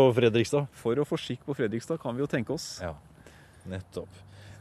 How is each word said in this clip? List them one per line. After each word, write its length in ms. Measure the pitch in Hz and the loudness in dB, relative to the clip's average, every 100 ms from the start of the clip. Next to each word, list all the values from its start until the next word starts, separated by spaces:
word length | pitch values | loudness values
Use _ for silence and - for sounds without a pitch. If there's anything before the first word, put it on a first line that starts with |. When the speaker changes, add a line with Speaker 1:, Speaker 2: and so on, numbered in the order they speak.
| 131 | 10
Speaker 1:
Fredrikstad? 540 | 117 120 113 113 143 143 | 8 4 4 2 0 -2
Speaker 2:
For 220 | - 117 123 | -4 -2 0
å 100 | 143 | 0
få 80 | 165 | -4
skikk 300 | - 123 - | -4 -8 -6
på 80 | 139 | -2
Fredrikstad, 420 | 113 113 - 165 | -2 -2 -4 -6
kan 140 | 131 120 | -4 -4
vi 40 | |
jo 80 | 143 | -2
tenke 240 | 147 110 | -2 -2
oss. 300 | 151 - - | -6 -8 -8
Speaker 1:
Ja, 100 | 87 76 - - - - - - 92 | -10 -10 -16 -20 -20 -20 -20 -18 -10
nettopp. 440 | 92 - 90 - - - - - - | -10 -8 -12 -12 -16 -20 -20 -20 -4